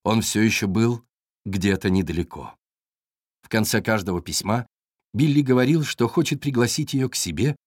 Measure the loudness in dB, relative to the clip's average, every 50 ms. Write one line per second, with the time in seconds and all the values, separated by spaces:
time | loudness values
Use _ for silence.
0 | _ 0 0 0 0 0 0 2 2 2 2 0 -2 0 0 2 2 0 0 -4
1 | -8 _ _ _ _ _ _ _ _ -6 -6 -2 0 0 0 2 0 0 2 2
2 | 0 0 -2 -4 -4 -6 -8 -16 -16 -18 -20 _ _ _ _ _ _ _ _ _
3 | _ _ _ _ _ _ _ _ _ -4 -2 -2 0 0 0 -2 0 0 0 0
4 | 0 -2 -4 -4 -4 -4 -6 -6 -2 -2 -2 -2 -4 -8 _ _ _ _ _ _
5 | _ _ -2 0 2 4 4 2 4 4 4 4 4 4 2 2 0 -2 -2 0
6 | -2 0 2 0 0 0 -2 -4 -4 -4 0 2 0 2 0 -2 -4 -2 -2 -2
7 | -2 -2 -4 -4 -6 -4 -2 -2 0 -2 -2 -4 _